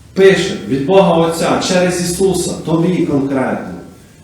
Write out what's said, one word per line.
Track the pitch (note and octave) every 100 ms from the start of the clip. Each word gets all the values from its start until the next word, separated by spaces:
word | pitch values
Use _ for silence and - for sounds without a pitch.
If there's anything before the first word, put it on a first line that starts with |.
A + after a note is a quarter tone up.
| -
Пише | - F#3+ F3 - - -
від | C#3 C#3
Бога | F#3+ F3
Отця | E3+ E3 - F3 - -
через | F3+ F3+ F3
Ісуса, | F3 - F#3+ F3 - - D3+
тобі | E3 F3 E3+ C#3+
конкретно. | C#3 C3+ C3+ A#2 G2 F2+ F2+ - - - -